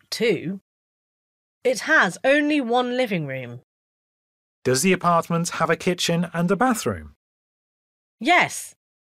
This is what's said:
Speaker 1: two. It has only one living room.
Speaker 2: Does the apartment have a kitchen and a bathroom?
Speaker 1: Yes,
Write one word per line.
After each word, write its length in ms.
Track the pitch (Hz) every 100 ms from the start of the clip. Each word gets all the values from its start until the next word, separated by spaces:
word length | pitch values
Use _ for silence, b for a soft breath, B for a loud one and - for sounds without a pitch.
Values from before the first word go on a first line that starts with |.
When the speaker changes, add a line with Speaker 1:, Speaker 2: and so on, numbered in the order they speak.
| _
Speaker 1:
two. 520 | - 233 156 135 196 _ _ _ _ _ _ _ _ _ _ 240
It 160 | 254
has 360 | 269 311 208 -
only 380 | 262 285 294 302
one 340 | 233 247 247 247
living 320 | 254 180 143
room. 320 | 131 123 123 _ _ _ _ _ _ _ _ _ _
Speaker 2:
Does 200 | - 131
the 100 | 190
apartment 560 | 180 175 170 - 170 170 -
have 100 | 160
a 60 | 165
kitchen 540 | - 175 - 170 175
and 160 | 170 175
a 60 | 190
bathroom? 560 | 262 240 - 90 76 - _ _ _ _ _ _ _ _ _ _
Speaker 1:
Yes, 520 | 240 349 147 - - _ _ _